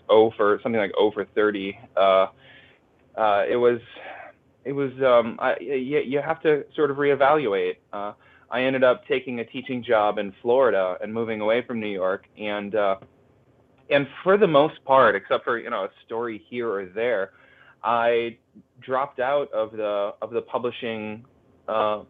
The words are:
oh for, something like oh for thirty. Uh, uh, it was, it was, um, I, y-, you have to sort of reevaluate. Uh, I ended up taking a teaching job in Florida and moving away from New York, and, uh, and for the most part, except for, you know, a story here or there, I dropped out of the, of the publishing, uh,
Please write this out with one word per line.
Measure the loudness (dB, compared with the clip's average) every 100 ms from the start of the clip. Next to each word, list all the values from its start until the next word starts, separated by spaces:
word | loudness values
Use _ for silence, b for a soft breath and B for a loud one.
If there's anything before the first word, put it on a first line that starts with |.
| 4
oh | 6 6
for, | 4 0 0
something | 0 -2
like | -2 0
oh | 0
for | 0
thirty. | -6 0 0 0 -6 -10 -8 2
Uh, | 4 6 4 -2 b b b b _ _ _ -2
uh, | 0 2 2
it | 2
was, | 2 0 -6 -20 B B B B _ _
it | -10
was, | -6 -6 0
um, | 4 4 4 -2
I, | -4 -4
y-, | -4 -6 -2 -4
you | -2 -4
have | -4 -2
to | 0 0 -2
sort | -2 -2
of | 0
reevaluate. | 0 4 4 4 2 -2 -2 -6 _
Uh, | -12 -10 -12 b b b
I | -4
ended | -2 2
up | 2 2 -2
taking | -4 -4 -10
a |
teaching | -8 -10 -8 -8
job | 0 2 2 -2
in | -6 -6
Florida | 0 4 4 2 0 -4
and | -8
moving | -6 -6 -4
away | 0 -2
from | -2 -6
New | -6
York, | -4 -2 -4 _ -12
and, | -8 -6 -4
uh, | -2 0 -2 -8 _ _ _ _ _ _ _ -2
and | -2 -2 -4
for | 2 4
the | 6
most | 4 2 0
part, | 2 4 6
except | 2 -2 -4
for, | -2 -6
you | -4
know, | -6
a | -6 _
story | -12 -8 -8 -10 -12
here | -8 -4
or | -4 -6
there, | -4 -2 -2 -4 b b b b b
I | -2 0 2 0 -2 -8 _ -20 _ _
dropped | -6 -4 -4 -4
out | -2 -2 -2
of | -4 -6
the, | -4 -4 -2 -4 -6
of | -8
the | -6
publishing, | -4 -6 -6 -8 -10 -8 -10 -12 -16 _ _ _ -6
uh, | -2 -2 -2